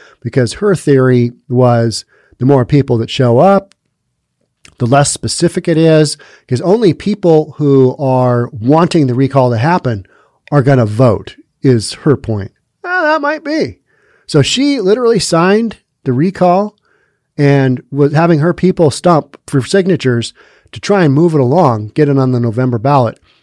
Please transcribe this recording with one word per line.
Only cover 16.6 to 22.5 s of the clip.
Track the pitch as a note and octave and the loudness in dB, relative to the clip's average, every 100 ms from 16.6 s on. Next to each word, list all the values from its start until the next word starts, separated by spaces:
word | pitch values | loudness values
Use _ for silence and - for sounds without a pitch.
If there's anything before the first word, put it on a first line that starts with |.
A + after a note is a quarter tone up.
| G#3 - _ _ _ _ _ - | -2 -8 _ _ _ _ _ -2
and | C#3+ C#3 C3 B2+ - | 2 2 2 -2 -4
was | C3+ C#3+ | -2 0
having | C#3+ E3+ D#3+ | 2 2 2
her | D#3+ | 0
people | E3 F#3 F#3 D#3 | 0 -2 0 0
stump | - F3 D#3+ - - - | 0 0 0 -2 -10 -6
for | C#3+ | -4
signatures | A#2 G3 F#3 E3+ C3 A#2 A2+ - _ _ _ | -2 0 0 -2 -2 -2 -4 -12 _ _ _
to | - | -10
try | - G3+ | -2 0
and | D#3+ | 2
move | C3+ E3+ | 2 2
it | D#3 | 2
along, | B2 D#3+ D3+ A2 G#2+ | 0 2 2 0 -4
get | - C#3+ | -2 0
it | C#3 | 2
on | C3 | 0
the | B2 | 0
November | A#2 | -2